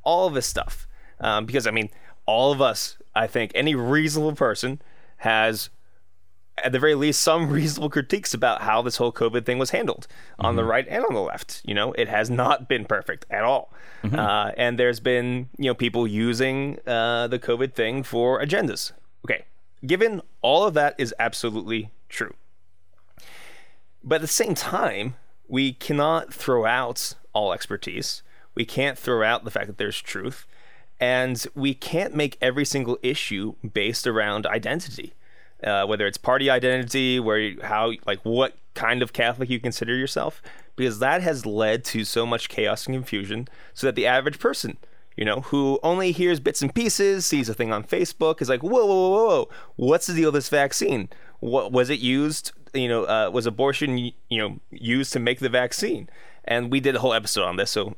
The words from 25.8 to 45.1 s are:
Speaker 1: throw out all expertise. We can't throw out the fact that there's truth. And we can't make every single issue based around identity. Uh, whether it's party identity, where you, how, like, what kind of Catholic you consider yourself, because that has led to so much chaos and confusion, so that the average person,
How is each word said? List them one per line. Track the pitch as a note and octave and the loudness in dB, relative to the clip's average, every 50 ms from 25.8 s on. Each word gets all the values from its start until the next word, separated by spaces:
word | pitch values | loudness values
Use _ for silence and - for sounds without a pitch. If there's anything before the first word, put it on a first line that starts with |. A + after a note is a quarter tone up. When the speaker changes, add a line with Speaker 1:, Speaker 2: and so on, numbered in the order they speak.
| - - D3 C#3+ D3 D#3 E3 E3 - - - | -4 0 2 2 4 4 2 0 -2 -4 -10
Speaker 1:
throw | - - C#3+ B2+ A#2+ A2 | -6 0 2 2 4 4
out | A2+ A#2+ B2+ C3 A#2+ A#2+ - - - - - - - - | 4 2 2 0 -2 -4 -4 -6 -6 -8 -10 -12 -4 -2
all | G#2+ G#2 F#2+ E2+ | 0 2 2 0
expertise. | - - - G2+ - - - E2+ - - - - - - - - - - - - | -2 -4 -6 -6 -6 -6 -6 -6 -6 -6 -6 -6 -8 -10 -16 -18 -18 -18 -12 -4
We | - - | -4 -4
can't | - - C3 C#3 C#3+ B2+ | -2 0 0 0 0 -2
throw | - - B2+ B2 A2+ A2 | -4 -2 0 2 2 4
out | A2 A#2+ - - | 2 2 0 -2
the | A2 | -4
fact | - G2+ G2+ | -4 -4 -4
that | G2+ G2+ | -4 -6
there's | - A2 G2+ - - | -4 -4 -4 -4 -6
truth. | - - - G2 F#2+ B2 C3 - - - - - - - - - - - - - | -8 -8 -8 -6 -6 -8 -8 -10 -14 -16 -18 -18 -18 -18 -18 -18 -18 -14 -4 0
And | B2 B2 B2+ B2+ B2+ B2+ B2 A#2 - - - | 2 2 4 2 2 0 -2 -4 -4 -8 -6
we | C#3+ C3+ C#3 C3 | -2 -2 -2 -2
can't | - - - - E3 G3 - C#3+ | -2 -6 -2 -2 0 0 0 0
make | D3 D3 C#3 - - | 0 0 0 0 0
every | B2+ C3 B2+ C#3+ C#3+ | 0 2 2 2 0
single | - - C#3 B2+ A#2+ B2 - | 0 0 -2 0 0 -2 0
issue | - B2 D3 - - - G#2 F#2+ G#2 A2 - - - G#2+ - | 0 -2 -2 0 -4 -4 -4 -4 -4 -6 -6 -8 -10 -4 -2
based | G#2+ G2+ A2 A#2 - - | 0 0 0 0 0 -2
around | B2 A2 A2 G#2 G#2 G2+ G#2+ G#2 | 0 0 2 0 0 0 0 -2
identity. | - G#2+ A2+ - G#2+ C#3 F3 F3+ C#3 G#2+ - - - - - - - - - - - - - - | 0 -2 -2 -2 -2 -4 -4 -4 -8 -10 -12 -12 -12 -14 -16 -18 -18 -20 -20 -20 -20 -14 -6 -2
Uh, | G#2+ G2+ G2 G2 | 0 2 2 2
whether | G2+ G#2+ G#2 G#2 | 2 2 2 0
it's | G2+ G2+ | 0 -2
party | - - - B2+ C3+ C#3 C3+ | -2 0 2 2 4 6 4
identity, | C3 B2 B2+ B2+ B2+ B2+ B2 A#2+ - C3+ C3 B2+ B2+ B2+ | 4 4 4 4 2 2 0 0 0 0 2 2 2 2
where | A2+ A2 G#2+ | 2 2 2
you, | G#2+ G#2+ G#2 F2+ - | 2 2 0 -4 -6
how, | - G#2 G#2+ G#2+ A2+ A#2 A2+ G#2 - | -4 -2 0 0 0 0 -2 -2 -2
like, | G#2+ G2 F#2+ - | -4 -4 -2 0
what | A2+ A#2 B2+ C3+ - - - - - - | 0 2 4 2 2 0 -8 -16 -14 -8
kind | - - A2+ B2 B2 B2 | -2 0 2 2 2 0
of | - - | -2 0
Catholic | - A#2+ A#2 A#2 B2+ C3 B2 | 0 0 0 2 -2 -2 -2
you | B2+ A2+ | -2 -2
consider | B2 A#2+ A2+ - A#2 A2+ B2 | -2 -4 -4 -4 -2 -2 -2
yourself, | B2+ C3 C#3+ - - - - - - - - - - - - - | -2 -2 -2 -2 -2 -2 -4 -6 -8 -14 -16 -16 -16 -16 -14 -4
because | - B2+ B2 G#2+ G#2 | -2 0 0 0 2
that | B2+ C3+ D#3+ F3+ | 2 2 2 2
has | F3+ E3+ D3+ B2+ A2+ | 2 0 0 0 -2
led | A2+ G#2 A2 A2 G#2+ A2 A#2+ - | -2 0 2 4 4 2 2 0
to | - - A2+ G#2 | -2 -2 -2 -2
so | - - A#2 A#2 | 0 0 0 0
much | A#2 A#2 A2+ - - | 0 0 -2 -2 -4
chaos | - - G#2+ G2+ G#2+ - - | -2 0 0 0 0 -2 -2
and | - C3 | -4 -4
confusion, | C3 B2+ - - G2+ G2 G2 G#2+ A2+ C3 - - - - - - | -4 -4 -4 -4 -4 -4 -4 -4 -6 -6 -8 -12 -16 -16 -16 -8
so | - - | 0 0
that | C3+ G#2+ | 0 2
the | A#2+ G#2+ | 4 4
average | B2 B2+ C3+ C3 D3+ C#3+ - | 4 4 4 4 0 -2 2
person, | - B3 C#4+ - - G#3+ - - - - - - - - | 0 0 0 0 -4 -6 -6 -8 -12 -16 -16 -16 -16 -12